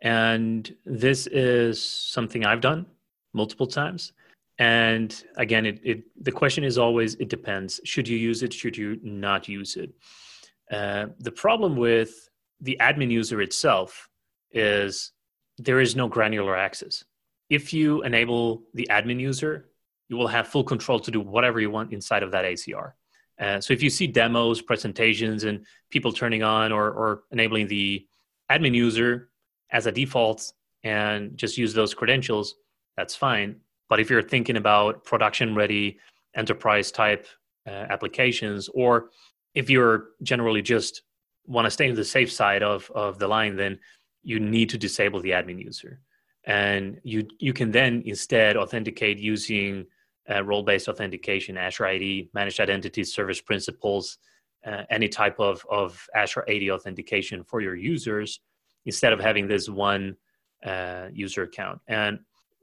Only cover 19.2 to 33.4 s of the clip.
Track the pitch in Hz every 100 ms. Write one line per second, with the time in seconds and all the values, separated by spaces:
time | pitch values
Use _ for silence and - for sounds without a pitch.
19.2 | 131 135 156 151 - _ _ _ - 120
20.2 | 117 117 110 147 127 117 - 117 - 110
21.2 | 101 107 123 113 107 107 110 104 - 104
22.2 | 95 95 92 87 - 98 - - _ _
23.2 | _ - 101 101 - 120 139 - 175 120
24.2 | 113 120 117 113 - 117 107 98 113 104
25.2 | 113 110 107 104 - _ _ 143 117 110
26.2 | 120 113 110 110 110 107 107 107 113 104
27.2 | - 117 113 110 101 104 101 98 - _
28.2 | _ _ - 143 147 120 120 113 120 123
29.2 | - _ _ _ - 113 117 110 135 131
30.2 | 113 110 - - _ _ 110 107 107 104
31.2 | 104 113 113 - 117 110 107 - 113 131
32.2 | 131 107 104 - _ _ _ - - -
33.2 | 139 110